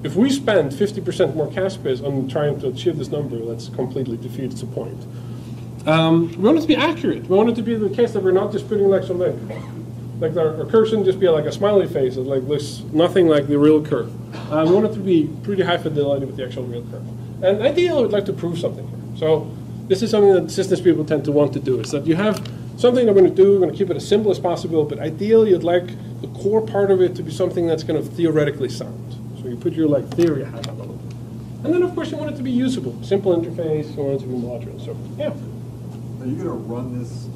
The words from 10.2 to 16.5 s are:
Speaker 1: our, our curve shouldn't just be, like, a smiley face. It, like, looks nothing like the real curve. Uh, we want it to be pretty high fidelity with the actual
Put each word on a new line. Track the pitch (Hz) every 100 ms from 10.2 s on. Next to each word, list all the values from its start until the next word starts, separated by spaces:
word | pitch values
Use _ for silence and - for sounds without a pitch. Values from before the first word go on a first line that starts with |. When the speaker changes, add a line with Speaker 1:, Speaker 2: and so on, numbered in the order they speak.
| 160 175
Speaker 1:
our, | 160 156
our | 147
curve | 226 220
shouldn't | 220 190
just | 185
be, | 190
like, | 156 147
a |
smiley | - 202 202 151
face. | 147 131 127
It, |
like, | 127 135
looks | 127 147 123 - -
nothing | 151 170 196 170
like | 151 139
the | 143
real | 147 156
curve. | 151 135 113 - - - -
Uh, | 151 160
we |
want | 190 220
it |
to | 202
be | 190 175 151 -
pretty | - 196
high | 175 175
fidelity | 160 147 143 139 135
with | 123
the |
actual | 123